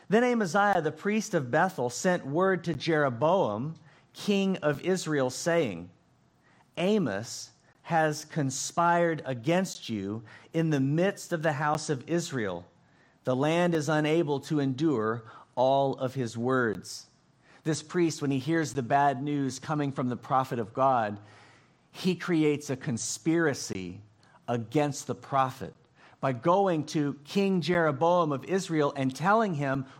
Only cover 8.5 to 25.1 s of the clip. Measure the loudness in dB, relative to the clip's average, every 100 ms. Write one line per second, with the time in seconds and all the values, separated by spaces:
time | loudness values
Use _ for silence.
8.5 | -4 -4 0 2 4 2 0 -6 -4 0
9.5 | 0 0 -6 -6 -6 -4 -8 -12 -20 -6
10.5 | -2 0 2 2 2 0 -2 -6 -2 -2
11.5 | 0 -2 -2 -2 -6 -2 -4 -2 -4 -4
12.5 | -4 -10 _ _ _ _ _ -2 0 2
13.5 | 2 2 0 0 2 2 2 2 -2 0
14.5 | 0 0 0 0 2 0 -2 -8 -20 -8
15.5 | 0 4 4 2 0 -4 -4 -6 -2 0
16.5 | 2 2 -2 -8 -16 -18 _ _ _ _
17.5 | -8 -4 -4 -2 0 0 0 -2 -2 0
18.5 | 0 0 -2 2 4 4 2 -2 -2 -2
19.5 | -4 -4 -2 -2 -2 -4 -4 0 0 0
20.5 | -4 -4 0 2 2 0 -4 -14 -20 -20
21.5 | -20 _ _ _ -4 -2 -2 0 2 2
22.5 | 2 -4 -6 -4 -6 -6 -4 0 2 2
23.5 | 0 -6 -8 -8 -12 -18 _ _ -16 -4
24.5 | -4 0 0 0 -2 -8